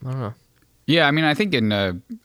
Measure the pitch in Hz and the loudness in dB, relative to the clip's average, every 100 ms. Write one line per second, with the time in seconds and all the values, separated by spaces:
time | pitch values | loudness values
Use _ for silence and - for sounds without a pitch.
0 | 131 131 110 - _ _ _ _ - 165 | -8 -6 -6 -10 _ _ _ _ -2 2
1 | 147 151 160 151 208 143 110 104 98 87 | 4 2 2 0 0 0 2 2 0 -4
2 | - 226 | -10 -16